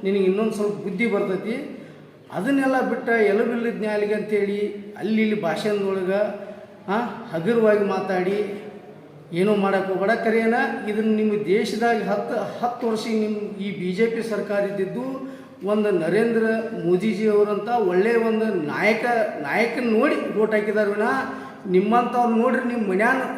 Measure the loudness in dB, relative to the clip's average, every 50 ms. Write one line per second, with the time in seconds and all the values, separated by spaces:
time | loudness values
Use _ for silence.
0 | 0 0 0 2 2 2 2 2 0 0 0 -2 -2 -2 -2 -4 -6 -6 -2 -2
1 | 0 0 0 0 0 0 -2 -4 -4 -4 -6 -6 -6 -10 -12 -14 -16 -18 -18 -20
2 | -20 -20 -20 -20 -20 -10 -8 -4 -2 0 2 2 2 2 2 2 0 0 -2 -4
3 | 0 0 2 4 4 4 4 4 2 2 0 -2 -2 -2 -2 -2 -4 -2 0 0
4 | 0 0 0 -2 -2 0 0 0 0 0 0 -2 -2 -4 -6 -8 -12 -14 -12 -8
5 | -4 0 2 2 2 2 2 0 0 -2 -2 0 0 -2 0 0 0 0 -2 -2
6 | 0 0 0 0 0 -2 -2 -8 -10 -12 -14 -16 -18 -20 -20 -16 -6 -2 -2 -2
7 | -2 -4 -6 -10 -12 -8 -6 -4 0 2 2 4 6 6 4 4 2 0 0 -2
8 | -2 -2 -2 0 0 0 0 0 -2 -4 -6 -10 -12 -14 -16 -16 -18 -20 -20 -20
9 | -20 -20 -20 -20 -16 -8 -2 0 2 2 4 2 2 2 2 0 0 0 -2 0
10 | 2 0 0 2 0 0 2 2 2 2 2 2 0 0 -2 -6 -6 -4 -2 0
11 | 2 2 2 2 2 2 0 0 0 2 2 2 2 0 -2 0 2 2 2 2
12 | 0 -2 -2 -2 -2 -4 -4 -4 -4 -4 -6 -4 -4 -4 -4 -2 -2 -2 -2 -2
13 | -2 -2 0 0 0 0 -2 -4 -4 -8 -8 -6 -6 -6 -6 -4 -4 -4 0 2
14 | 0 0 0 -2 -4 -4 -4 -4 -4 -2 -2 -2 -2 -2 -2 -4 -4 -4 -4 -6
15 | -6 -6 -8 -8 -10 -12 -14 -16 -18 -20 -18 -10 -4 -2 0 0 2 2 0 0
16 | 0 2 2 2 2 2 2 2 2 2 0 0 -2 -6 -8 -4 0 2 2 2
17 | 2 0 0 2 2 2 4 4 4 4 2 -4 -2 0 0 2 2 2 2 4
18 | 4 4 4 4 2 2 2 2 0 0 0 0 -2 -2 -2 0 2 2 2 2
19 | 0 0 2 2 0 0 -2 -6 -4 -2 0 0 0 0 0 -2 0 2 4 4
20 | 4 4 2 0 -2 -4 0 0 2 2 2 0 0 0 0 0 2 0 0 0
21 | 0 0 0 -2 -2 -6 -8 -10 -12 -14 -16 -12 -6 2 4 4 4 6 4 4
22 | 4 2 2 2 2 4 4 4 4 4 2 2 0 -2 -2 -2 -2 0 2 2
23 | 2 2 2 2 0 -4 -6